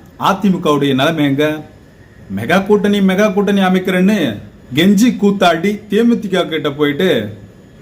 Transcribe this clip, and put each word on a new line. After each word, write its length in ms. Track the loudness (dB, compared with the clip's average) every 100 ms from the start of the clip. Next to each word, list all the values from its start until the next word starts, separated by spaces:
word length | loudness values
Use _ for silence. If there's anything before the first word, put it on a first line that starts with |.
| -20 -4
அதிமுகவுடைய 760 | -2 0 0 0 0 0 0
நிலைமை 300 | 0 0 0
எங்க? 360 | 0 0 -2 -4 -12 -20 -20 -20 -20 -20 -12 -8
மெகா 300 | 0 0 2
கூட்டணி, 340 | 2 2 2
மெகா 320 | 2 2 0
கூட்டணி 280 | 0 0 0
அமைக்கிறேன்னு 760 | 2 0 0 0 2 2 -2 -6 -14 -20 -6
கெஞ்சி 420 | 0 2 4 2 2
கூத்தாடி 600 | 0 2 0 2 -2 -6 -2
தேமுதிக 580 | 0 2 0 -2 -4 -2
கிட்ட 220 | -4 -4
போயிட்டு 680 | -2 -2 0 0 0 -4 -10 -20 -20 -20 -20